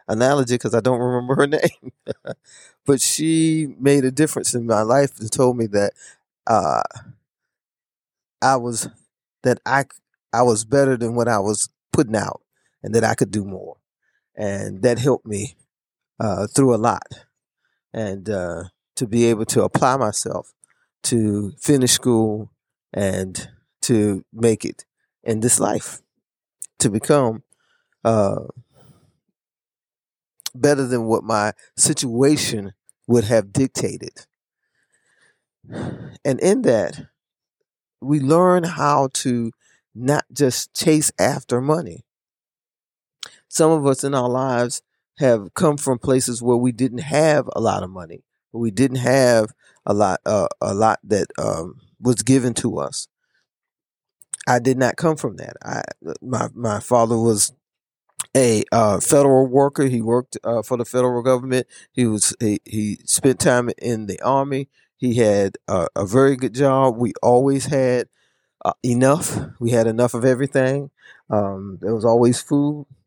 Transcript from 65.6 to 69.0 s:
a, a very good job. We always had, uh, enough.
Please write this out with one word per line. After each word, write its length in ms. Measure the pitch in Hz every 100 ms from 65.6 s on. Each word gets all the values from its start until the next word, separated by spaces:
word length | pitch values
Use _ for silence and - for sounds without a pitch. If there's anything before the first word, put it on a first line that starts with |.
| -
a, 180 | 95 80
a 100 | -
very 320 | 95 123 135 131
good 180 | 123
job. 420 | 120 139 131 131 113
We 160 | 120 -
always 440 | 120 123 139 139 127
had, 420 | 139 131 123 117 _ _ _ _ _
uh, 80 | - -
enough. 560 | 127 120